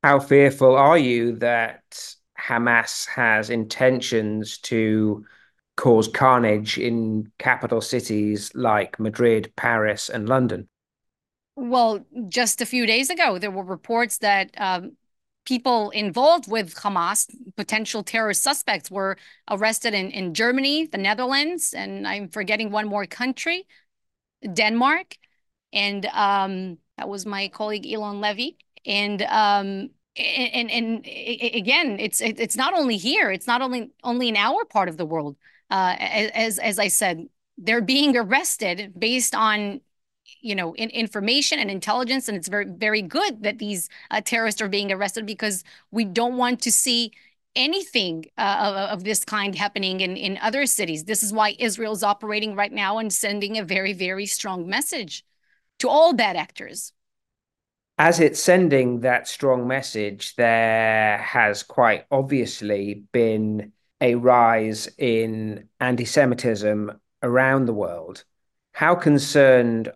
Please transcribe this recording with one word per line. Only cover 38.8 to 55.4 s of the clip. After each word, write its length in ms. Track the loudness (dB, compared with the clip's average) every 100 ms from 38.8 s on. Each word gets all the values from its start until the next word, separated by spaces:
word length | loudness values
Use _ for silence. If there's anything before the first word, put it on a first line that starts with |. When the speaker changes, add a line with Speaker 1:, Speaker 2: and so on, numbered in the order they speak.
| -8 -6
Speaker 2:
based 360 | -2 0 -2
on, 480 | 0 0 0 -2 -8 _ _ _ _ _ _
you 140 | -8 -6
know, 180 | -6
in-, 160 | -6 -8
information 680 | -4 -6 -4 0 0 0 -2
and 120 | -4
intelligence. 560 | -6 -2 -2 0 -4 -4
And 100 | -8
it's 100 | -4
very, 180 | -6 -6
very 360 | -4 -2 -2
good 420 | -2 -2 -2 -2
that 160 | -6 -4
these, 300 | -6 -6 -8 -14 -4
uh, 100 | -4
terrorists 380 | 0 0 0 -2
are 80 | -2
being 220 | -2 -2
arrested, 340 | -2 -4 -4 -10
because 380 | -6 -4 -4 -10 -20 _
we 140 | -4 -2
don't 320 | 0 0 0
want 240 | 0 0
to 80 | 0
see 420 | 0 2 0 -2 _ _ _ _ -2
anything, 720 | 0 0 -2 -2 -2 -6 -10 -4
uh, 200 | -2 0
of, 380 | -2 -2 -6 -6
of 40 |
this 220 | -4 -4 -2
kind 300 | -4 -4 -2
happening 460 | -4 -2 -4 -2
in, 140 | -4 -4
in 220 | -6 -4
other 280 | -4 -2 -2
cities. 380 | 0 -2 -6
This 180 | -4 -4
is 120 | -2
why 220 | 0 0 0
Israel's 440 | -4 -4 -6 -2
operating 520 | 0 -2 -2 -4 -4 -2
right 160 | -4
now 260 | -2 -2 -2
and 140 | -2
sending 460 | -4 -4 -4 -4 -6
a 60 |
very, 300 | -4 -2 -2
very 320 | -4 -6 -4 -6
strong 420 | -6 -6 -8 -4
message 560 | -4 -4 -8 -10 -14 _ _